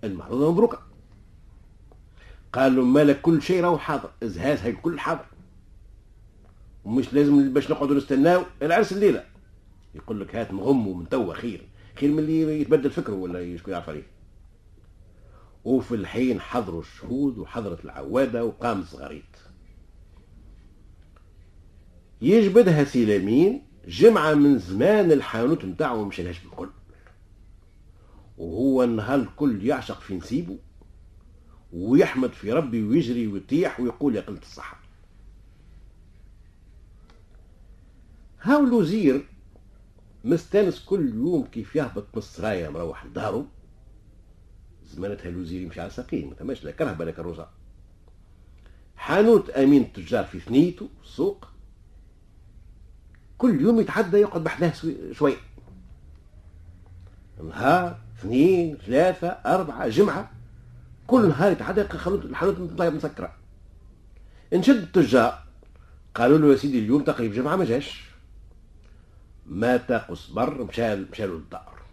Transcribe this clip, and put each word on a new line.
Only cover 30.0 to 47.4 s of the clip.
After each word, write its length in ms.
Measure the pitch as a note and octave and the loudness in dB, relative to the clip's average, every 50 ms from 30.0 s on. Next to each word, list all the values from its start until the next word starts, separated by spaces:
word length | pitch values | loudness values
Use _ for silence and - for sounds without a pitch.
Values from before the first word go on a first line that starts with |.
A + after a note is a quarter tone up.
| - - G2 F2+ | -12 -12 -10 -10
نسيبه 400 | E2 - A2+ C#3+ F3 E3+ - - - - - - - - - - - - - - - - - - - _ - - _ - - | -8 -6 -6 -6 -6 -6 -12 -16 -16 -20 -20 -20 -20 -20 -20 -20 -20 -20 -20 -20 -20 -20 -20 -20 -20 _ -20 -20 _ -16 -12
ويحمد 580 | E2+ F2+ G#2+ B2+ D3 F#3 D#3+ - C3 B2+ A#2+ | -10 -2 2 4 4 4 4 2 -2 -4 -4
في 200 | - - - G2 | -4 -8 -6 -2
ربي 320 | A2+ - D#3 C3 A2+ A#2 G#2+ | -2 -2 -2 -2 -4 -4 -2
ويجري 440 | G#2 A#2 E3 D3+ A#2 B2 A#2+ A#2 G#2+ | 0 0 0 0 0 -4 -4 -4 -4
ويطيح 520 | G2 G2 F#2+ - C3+ D3+ F3+ - - - | -6 -8 -8 -4 -2 -2 -2 -2 -4 -4
ويقول: 360 | B2+ A#2+ - - C#3+ C#3+ A#2 | -6 -6 -6 -2 -2 -2 -2
"يا 60 | G2+ | -2
قلة 200 | F2+ - G#2 E2+ | -6 -8 -14 -14
الصحة". 380 | - - - - - - - - - - - - - _ _ - - - - - - - - - - - - - - - - - - - - - - - - - - - _ _ - - - - - - - - - _ - - - _ - - - - - - - - - - - - - - - - - - - - - - | -16 -20 -20 -20 -18 -20 -20 -20 -20 -20 -20 -20 -20 _ _ -20 -20 -20 -20 -20 -20 -20 -20 -20 -20 -20 -20 -20 -20 -20 -20 -20 -20 -20 -20 -20 -20 -20 -20 -20 -20 -20 _ _ -20 -20 -20 -20 -20 -20 -20 -20 -20 _ -20 -20 -20 _ -20 -20 -20 -20 -20 -20 -20 -20 -20 -20 -20 -20 -20 -20 -20 -20 -20 -20 -20 -20 -20 -8
هاو 220 | - G3+ C4+ D4+ D4 | 0 2 4 4 6
الوزير 600 | B3+ A#3 A#3 F#3 D3+ F#3 A3 G3+ C#3+ B2+ C#3+ C#3+ - - - - - - - - - - - - - - - _ - - - - | 4 4 4 2 2 0 2 2 2 2 2 -2 -8 -20 -20 -20 -20 -20 -20 -20 -20 -20 -20 -20 -20 -20 -20 _ -20 -20 -12 -4
مستانس 640 | A2 D3 E3 - - - G3+ G#3+ F3+ - - - | -2 -2 -2 -2 0 0 0 2 2 -2 -6 -6
كل 280 | - F#3+ G3+ D#3+ C3 G#2+ | -4 -2 -2 -2 -2 -2
يوم 300 | A2 B2 E3 F3+ D#3 B2+ | -2 -2 -2 -2 -2 -2
كيف 300 | - - A#2 G#2 - - | -4 -8 -12 -12 -6 -4
يهبط 280 | D3 D3 A#2 - G#2 G#2 - - | -4 -4 -4 -6 -12 -14 -10 -10
من 40 | A2+ | -10
السرايا 520 | G#2+ - - - E2+ A2 G#2+ F#2 E2+ D2+ | -10 -10 -12 -6 -4 -4 -4 -4 -6 -8
مروح 360 | D2 D#2+ E2+ E2 D2+ - - | -8 -8 -8 -8 -10 -12 -16
لدارو، 400 | - - - G2+ G#2+ F#2+ A2+ D3 - - - - - - - - - - - - - - - - - - - - - - - - - - - - - - | -12 -10 -8 -6 -4 -4 -6 -8 -10 -16 -20 -20 -20 -20 -20 -20 -20 -20 -20 -20 -20 -20 -20 -20 -20 -20 -20 -20 -20 -20 -20 -20 -20 -20 -20 -20 -20 -14
زمانتها 340 | C#2+ F#2 G2+ G#2 - - F2 | -10 -10 -10 -10 -10 -12 -12
الوزير 320 | F2 F2+ F2+ E2 F2 F2+ | -10 -10 -10 -10 -10 -10
يمشي 200 | F#2 E2+ D#2+ - | -10 -12 -12 -12
على 80 | E2+ G2 | -14 -12
ساقيه، 360 | - - - - - - C#3 | -12 -14 -12 -8 -8 -8 -8
ما 100 | C3+ - | -8 -14
ثماش 280 | - - - C3+ A#2 - | -14 -12 -12 -12 -12 -12
لا 80 | D#2 | -16
كرهبة 340 | - - D#3+ C#3 F#2 D#2+ E2 | -8 -6 -6 -6 -6 -8 -8
لا 60 | D#2+ | -10
كروسة. 380 | D#2+ - E2 F2 E2 D#2 | -8 -10 -10 -12 -12 -12